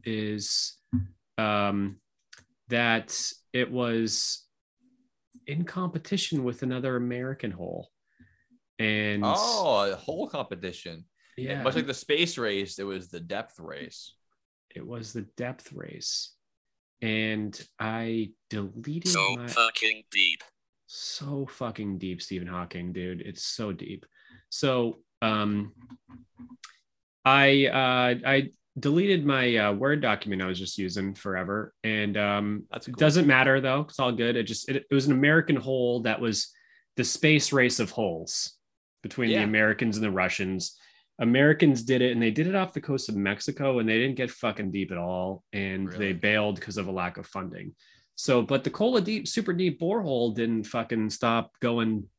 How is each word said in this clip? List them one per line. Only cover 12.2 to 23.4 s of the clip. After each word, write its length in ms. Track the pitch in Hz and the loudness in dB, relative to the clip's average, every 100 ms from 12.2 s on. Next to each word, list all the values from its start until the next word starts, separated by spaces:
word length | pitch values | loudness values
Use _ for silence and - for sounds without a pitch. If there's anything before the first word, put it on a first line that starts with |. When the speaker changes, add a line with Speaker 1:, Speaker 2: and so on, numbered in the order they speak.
| 170 139 | 0 -2
Speaker 2:
race, 400 | 113 98 95 - | -2 -2 -4 -6
it 60 | |
was 260 | 98 95 90 | -8 -8 -10
the 100 | 87 | -14
depth 400 | 85 101 - - | -8 -8 -8 -14
race. 560 | 80 71 69 - - - _ _ _ _ _ - | -14 -14 -14 -16 -20 -20 _ _ _ _ _ -16
Speaker 1:
It 100 | - | -12
was 280 | 120 110 | -12 -10
the 100 | 117 104 - | -10 -10 -8
depth 380 | 123 127 - | -8 -8 -14
race. 640 | - - - - - - _ _ _ _ _ _ _ | -14 -14 -10 -6 -6 -8 _ _ _ _ _ _ _
And 580 | 113 110 110 107 107 - - - | -4 -2 -2 -2 -4 -8 -16 -8
I 520 | 110 113 113 113 107 - - | -6 -4 -4 -4 -6 -10 -10
deleted 600 | 107 95 117 120 160 180 | -8 -8 -10 -10 -6 -2
Speaker 3:
So 240 | 175 98 120 | 0 0 -2
Speaker 1:
my 120 | 120 | -2
Speaker 3:
fucking 560 | 120 113 - 110 110 - | 0 0 2 -2 -2 -4
deep. 320 | 101 90 78 - _ _ _ - | 2 2 0 -8 _ _ _ -20
Speaker 1:
So 640 | - - - 143 139 135 | -12 -10 -8 -6 -6 -8
fucking 500 | - 120 107 101 95 | -6 -8 -6 -6 -6
deep, 240 | 92 87 | -6 -8
Stephen 260 | - 92 90 | -8 -8 -6
Hawking, 460 | 90 87 90 87 | -6 -6 -8 -8
dude. 280 | 90 90 90 | -6 -6 -8
It's 220 | - - | -10 -10